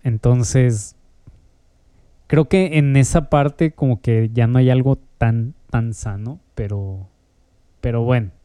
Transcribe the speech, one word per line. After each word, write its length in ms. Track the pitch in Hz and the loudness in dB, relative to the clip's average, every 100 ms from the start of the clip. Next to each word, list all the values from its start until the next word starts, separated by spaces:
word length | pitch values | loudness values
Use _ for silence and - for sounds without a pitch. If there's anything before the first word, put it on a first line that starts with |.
Entonces, 920 | 131 110 123 123 117 131 123 107 - _ _ _ - _ _ _ _ _ _ _ _ _ _ | -4 0 2 2 2 2 2 0 -8 _ _ _ -20 _ _ _ _ _ _ _ _ _ _
creo 220 | 143 160 | 0 2
que 300 | 190 190 156 | 2 2 2
en 180 | 143 139 | 4 4
esa 320 | 131 170 143 | 4 0 2
parte 440 | 147 143 - 160 | 0 0 0 -4
como 280 | - 139 117 | 0 -2 -2
que 300 | - 113 113 | 0 0 0
ya 140 | 113 113 | 0 0
no 120 | 127 | 4
hay 120 | 127 | 4
algo 280 | 127 131 135 _ _ | 2 0 -2 _ _
tan, 360 | 117 113 113 - _ | -2 -2 -4 -10 _
tan 240 | 117 113 | -4 -4
sano, 440 | 107 110 101 110 160 _ | -8 -10 -8 -10 -14 _
pero, 540 | - 104 101 98 95 95 _ _ _ _ _ _ _ | -10 -8 -6 -8 -12 -16 _ _ _ _ _ _ _
pero 220 | 123 117 | -4 -2
bueno 260 | 117 123 101 - | 0 0 -2 -14